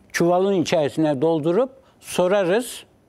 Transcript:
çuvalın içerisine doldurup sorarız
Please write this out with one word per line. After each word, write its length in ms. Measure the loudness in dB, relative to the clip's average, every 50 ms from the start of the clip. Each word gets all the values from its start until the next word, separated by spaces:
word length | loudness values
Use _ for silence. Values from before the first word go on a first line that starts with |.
| _ -8
çuvalın 420 | -2 0 2 2 2 2 2 2 0
içerisine 680 | 0 0 2 0 0 0 0 -2 -2 0 0 0 0
doldurup 480 | 0 0 0 0 0 0 0 0 0 -2 -6 -14 _ _ _ _
sorarız 840 | -16 -6 -2 -2 0 2 2 0 2 0 0 -2 -2 -6 -10 -16 -20 -20 _ _ _